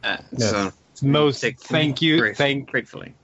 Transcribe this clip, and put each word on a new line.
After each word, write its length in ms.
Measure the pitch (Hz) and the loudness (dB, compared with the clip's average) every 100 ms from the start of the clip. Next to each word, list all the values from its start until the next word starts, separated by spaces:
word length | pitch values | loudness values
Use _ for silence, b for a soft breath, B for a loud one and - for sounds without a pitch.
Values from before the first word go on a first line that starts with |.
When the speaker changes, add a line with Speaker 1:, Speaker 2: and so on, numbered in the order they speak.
Speaker 1:
Uh, 140 | 101 101 - | -6 -8 -8
Speaker 2:
Yes. 180 | - 113 | -2 0
Speaker 1:
so 220 | 104 98 - _ - | 0 -2 -6 _ -4
Speaker 2:
Most 400 | 139 147 151 131 | 2 4 4 2
Speaker 1:
take 180 | 123 113 | -4 -6
Speaker 2:
thank 420 | - 160 151 131 | -4 0 0 0
you, 160 | 160 156 | 2 2
Speaker 1:
grace-, 180 | 110 104 | 2 2
Speaker 2:
thank 320 | 143 139 135 | 0 0 -4
Speaker 1:
gratefully. 420 | 127 110 - - - | -6 -6 -16 -18 -20